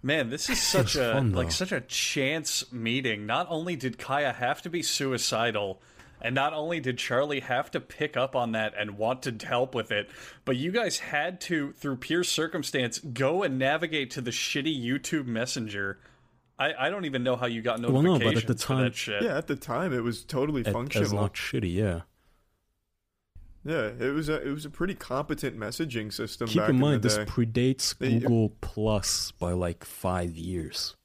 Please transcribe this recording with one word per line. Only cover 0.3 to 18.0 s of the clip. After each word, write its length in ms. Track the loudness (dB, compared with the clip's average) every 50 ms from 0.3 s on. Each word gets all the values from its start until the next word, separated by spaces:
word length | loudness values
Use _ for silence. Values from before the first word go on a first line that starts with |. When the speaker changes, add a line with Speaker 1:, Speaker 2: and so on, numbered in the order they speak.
| -2 -4 -2 -2
Speaker 1:
is 120 | 0 0
Speaker 2:
It 20 |
Speaker 1:
such 220 | 0 2 4 4 4 4 2
Speaker 2:
was 20 | 2
Speaker 1:
a, 160 | 2 4 4
Speaker 2:
fun, 200 | 4 4 4 2
Speaker 1:
like, 140 | 2 0 0
Speaker 2:
though. 40 |
Speaker 1:
such 200 | 0 -2 -2 -2
a 100 | -2 -4
chance 880 | -4 -4 -4 -2 -2 0 0 0 0 2 0 -2 -2 -2 -2 -4 -4 -4
meeting. 540 | -6 -4 -2 0 0 2 2 0 -2 -2 -2
Not 220 | -2 0 0 0 0
only 260 | -2 -4 -2 -2 -4
did 220 | -2 -2 -4 -4 -4
Kaya 340 | -4 -2 0 0 0 0
have 300 | -2 0 0 0 0 -2
to 80 | -4 -6
be 140 | -4 -2 -2
suicidal, 960 | 0 0 0 0 0 0 0 0 0 2 2 2 2 2 0 -2 -2 -4 -8 -12 -20 -20 -20 -20 -20 -20 -6
and 140 | -4 -2 0
not 180 | 2 2 2 0
only 260 | -2 -4 -2 -4 -2
did 200 | -2 -2 -2 -2
Charlie 400 | -2 0 2 2 2 2 0 -4
have 320 | -2 0 0 0 0 -2
to 80 | -4 -6
pick 340 | -6 -6 -6 -4 -4 -2 0
up 200 | 0 -2 0 0
on 160 | 0 0 0
that 240 | 0 0 0 -2 -2 -4
and 220 | -6 -6 -2 -2
want 240 | 0 0 0 0 -4
to 120 | -6 -6 -6 -4
help 280 | 0 2 2 2 2 0
with 180 | -4 -2 0
it, 160 | 0 -2 -2 -4 -10 -18 -18 -18 -20 -10 _
but 100 | -2 0
you 160 | 0 0 0
guys 280 | 0 0 0 0 -2 -4
had 420 | -4 -2 -2 -2 -2 -2 -4 -8
to, 320 | -4 -2 -2 0 -2 -2 -6
through 240 | -6 -4 -4 -4 -4
pure 260 | -2 0 2 2 2
circumstance, 760 | 2 2 0 0 0 -2 -4 -4 -2 0 0 0 0 -2 -6
go 420 | -8 -8 -2 0 2 2 2 2
and 160 | 0 0 0 2
navigate 540 | 2 2 2 2 0 -2 -2 -2 -2 -4
to 100 | -6 -6
the 100 | -6 -4
shitty 500 | -4 -2 -2 -2 -2 0 0 0 -2 -2 0
YouTube 400 | -2 -2 -2 -2 -2 -2 -2 -2
Messenger. 720 | 0 -2 -2 -2 -2 -2 -4 -4 -4 -4 -4 -4 -4 -4 -8 -14 -20 -20 _ _ _ _ _ _ _ _ -2
I, 140 | -2 -2 0 0 0 0
I 20 |
don't 140 | 0 0 -4
even 180 | -2 -2 0 2
know 120 | 2 2
how 120 | 2 0 -2
you 160 | -2 0 0
got 180 | 0 0 0
Speaker 2:
Well, 220 | 2 4 4 6